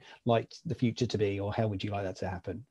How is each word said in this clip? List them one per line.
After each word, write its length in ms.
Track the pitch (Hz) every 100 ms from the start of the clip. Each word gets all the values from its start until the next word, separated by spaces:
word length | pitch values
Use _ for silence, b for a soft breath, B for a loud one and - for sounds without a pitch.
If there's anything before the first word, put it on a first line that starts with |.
| B B -
like 260 | 117 - - -
the 80 |
future 320 | 120 120 - 120
to 100 | 104
be, 240 | 104 98
or 100 | 101
how 120 | - 110
would 160 | 95
you 100 | 104
like 120 | 101
that 120 | 98 90
to 120 | 90
happen? 340 | 90 - 117 123